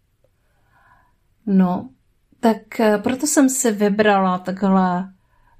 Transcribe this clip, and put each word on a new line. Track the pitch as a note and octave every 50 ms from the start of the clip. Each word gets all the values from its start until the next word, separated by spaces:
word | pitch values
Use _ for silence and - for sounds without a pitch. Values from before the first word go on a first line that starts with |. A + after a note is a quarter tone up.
| _ _ _ _ _ _ _ _ _ _ _ _ _ _ _ _ _ _ _ _ _ _ _ _ _ _ _ _ _
No, | G#3+ G3 F#3+ F#3 F3+ F3+ - - - - _ _ _ _ _ _ _ _ _
tak, | - A3+ G#3+ G3+ - - - -
eh, | A3 G#3+ G#3 G#3
proto | G3+ B3+ B3+ C4 D4+
jsem | D4 - D#4 C4+ C4
si | C4 - - A#3 G#3
vybrala | G3 G#3 G3+ G3 G#3 G#3 G#3 G3+ F#3+ F#3+ F#3 F#3 F3+
takhle | F#3 F#3+ F#3+ F#3+ G#3 F#3+ F#3+ F#3+ F#3 F3+ F3+ F3+ F#3+ - - _ _ _ _ _ _ _ _ _